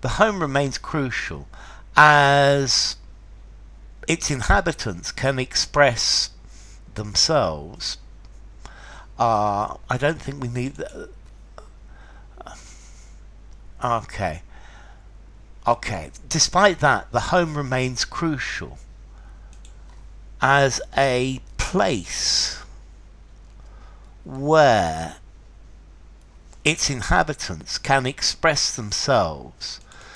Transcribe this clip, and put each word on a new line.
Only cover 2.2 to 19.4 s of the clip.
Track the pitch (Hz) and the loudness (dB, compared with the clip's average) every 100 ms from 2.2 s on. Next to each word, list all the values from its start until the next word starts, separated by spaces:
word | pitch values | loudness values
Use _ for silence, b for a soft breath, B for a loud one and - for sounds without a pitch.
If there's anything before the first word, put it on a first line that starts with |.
| 139 143 139 143 135 - - - - - - - - - - - - - - | 6 6 6 4 2 0 0 -6 -16 -20 -20 -20 -20 -20 -20 -20 -20 -18 -4
its | 165 - | -2 0
inhabitants | 139 113 202 180 156 117 87 - | -4 2 2 2 -4 -6 -8 -10
can | - 135 135 | -4 -2 -2
express | 127 - - 147 143 117 - - - - - b b b - - | -4 -4 -2 4 4 4 0 0 -2 -8 -20 b b b -16 -10
themselves. | 104 101 - 156 98 78 76 104 - - - - - - - - B B B B B - | -6 0 2 4 2 -2 -10 -10 -10 -10 -16 -20 -20 -20 -20 -20 B B B B B 0
Uh, | 117 110 104 101 107 - - | 2 4 2 0 -2 -6 -6
I | 127 | -2
don't | 143 160 | 0 -2
think | - 143 | -8 -8
we | 123 | -6
need | 120 127 - | -4 -6 -6
the, | - - - - - - - - - - - b b b b - - B B B B B B B B - - - - - | -12 -10 -16 -16 -20 -20 -20 -20 -20 -20 -20 b b b b -20 -18 B B B B B B B B -20 -20 -20 -20 -6
okay. | 123 117 - - 95 80 - b b b b b b - - - - - - | -2 -2 -4 -6 -4 -4 -12 b b b b b b -20 -20 -20 -20 -6 -2
Okay. | 120 - 95 73 - - | 0 -2 -8 -8 -16 -6
Despite | 165 - 170 202 170 | 0 2 4 4 4
that, | 147 113 - | 2 2 0
the | 120 | -2
home | - 180 170 151 | 2 2 2 -2
remains | 139 127 127 123 | -2 -2 -2 -4
crucial | - - 165 143 - - 69 - - - - b b b | -6 -4 -4 -2 -4 -8 -10 -14 -18 -20 -20 b b b